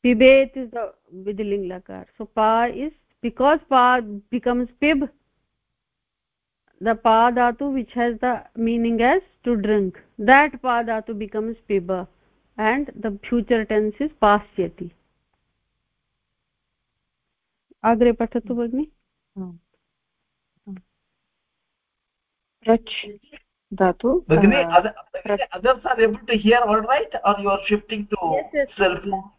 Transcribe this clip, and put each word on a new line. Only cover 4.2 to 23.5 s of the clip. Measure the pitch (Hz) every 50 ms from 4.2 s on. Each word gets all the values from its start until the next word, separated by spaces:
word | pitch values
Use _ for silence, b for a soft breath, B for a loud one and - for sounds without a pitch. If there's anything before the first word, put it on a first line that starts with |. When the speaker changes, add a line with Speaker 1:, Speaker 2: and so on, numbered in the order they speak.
| _ _
Speaker 1:
becomes | - 247 - 247 240 247 247 233 _ _
pib, | 285 294 320 269 285 - _ _ _ _ _ _ _ _ _ _ _ _ _ _ _ _ _ _ _ _ _ _ _ _ _ _ _ _ _ _ _ _ _ _
the | 190 226 226
pa | 220 _ 226 220 226 233 247
dhatu | 240 247 247 240 233 - 285 285
which | 269 269 226 - -
has | 247 240 240 233 214
the | - 254 240 - - - _
meaning | 233 226 226 233 233 233 233 233 220
as | 226 254 311 381 370 _ _ _ _
to | 240 240
drink, | 214 196 208 220 208 196 185 - - _ _ _ -
that | 208 214 262 277 294 302 - 247
pa | - 254 240 233
dhatu | 233 226 226 220 220 - 226
becomes | 202 220 208 - 214 214 226 226 220 _ _
piba, | 208 196 175 175 190 180 180 - _ _ _ _ _ _ _ _ _ -
and | 214 214 214 277 294 - -
the | - 208 226 202 202 - -
future | 247 240 208 - 247 226 220
tense | 208 220 214 214 214 208 -
is | 277 311 - _
pasyati. | - 208 208 208 208 - _ - 180 170 - - 175 175 _ _ _ _ _ _ _ _ _ _ _ _ _ _ _ _ _ _ _ _ _ _ _ _ _ _ _ _ _ _ _ _ _ _ _ _ _ _ _ _ _ _ _ _ _ _ _ _ _ _ _ _ _ _ _ _ _ _ -
Agre | 220 233 220 240 240
patatu, | 233 233 233 226 - 240 - - 247
bhagini. | 240 240 233 240 262 302 302 _ _ _ _ _ _ _ _ _
Speaker 2:
Hmm. | 196 185 180 175 170 _ _ _ _ _ _ _ _ _ _ _ _ _ _ _ _ _ _ _ _ _
Hmm. | 202 190 185 _ _ _ _ _ _ _ _ _ _ _ _ _ _ _ _ _ _ _ _ _ _ _ _ _ _ _ _ _ _ _ _ _ _ _ _ _
Prach | 220 226 226 - - - - - 208 208 208 _ _ - - _ _